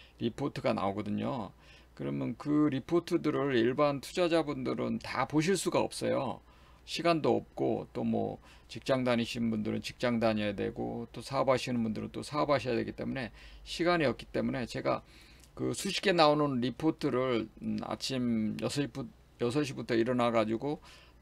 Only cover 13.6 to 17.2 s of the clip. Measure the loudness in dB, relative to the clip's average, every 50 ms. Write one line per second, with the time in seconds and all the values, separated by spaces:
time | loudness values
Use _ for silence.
13.6 | -14 -8 -4 0 2 2 4 4 2 2 0 -2 -6 -6 -4 -2 -2 0 -2 -4
14.6 | -4 -6 -6 -4 -2 -2 -2 -2 -4 -10 -20 -20 -20 -20 -20 -20 -20 -16 -8 -4
15.6 | -4 -2 -2 -2 -4 -4 -4 0 2 4 6 8 8 8 6 6 2 2 0 0
16.6 | 0 -2 -2 0 0 0 0 0 0 0 0 0